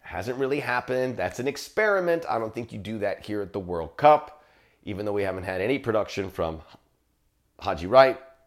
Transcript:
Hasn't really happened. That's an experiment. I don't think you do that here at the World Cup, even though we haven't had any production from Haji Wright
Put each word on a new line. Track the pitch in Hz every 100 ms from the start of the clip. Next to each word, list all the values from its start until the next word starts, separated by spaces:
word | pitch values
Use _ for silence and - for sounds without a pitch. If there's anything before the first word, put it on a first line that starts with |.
Hasn't | - 90 101 127
really | 135 143
happened. | 123 123 - 127 127
That's | 113 92 -
an | 127
experiment. | 139 - - 214 196 175 170 -
I | 117
don't | 110
think | 120 117
you | 110
do | 95 110
that | 101 -
here | - 104
at | 98
the | 101
World | 90 85 87 -
Cup, | 147 147 - - _ _ _ _
even | - 98
though | 104
we | 101
haven't | 98 92
had | 92 92
any | 104 139
production | 120 107 98 - 95
from | - 82 80 - - _ _ _ _ _ _ _ -
Haji | 104 85
Wright | 90 127 135 117 - -